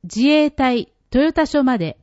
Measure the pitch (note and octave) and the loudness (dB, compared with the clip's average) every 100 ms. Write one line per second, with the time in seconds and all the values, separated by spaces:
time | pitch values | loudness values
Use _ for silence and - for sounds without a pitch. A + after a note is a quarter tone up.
0 | F3 G#3+ C4+ D4+ D4+ D4 C4 A#3+ - _ | -10 -2 2 2 2 0 -2 -2 -6 _
1 | _ B3 D4+ D#4+ D#4 D4 C4 A#3+ E3 - | _ 0 0 0 -2 0 0 0 -4 -8